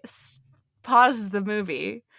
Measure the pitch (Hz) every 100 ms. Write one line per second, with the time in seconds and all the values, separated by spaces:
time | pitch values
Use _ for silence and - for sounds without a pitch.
0 | - - - - _ _ _ _ - 240
1 | 247 240 202 202 196 214 185 131 - 233
2 | _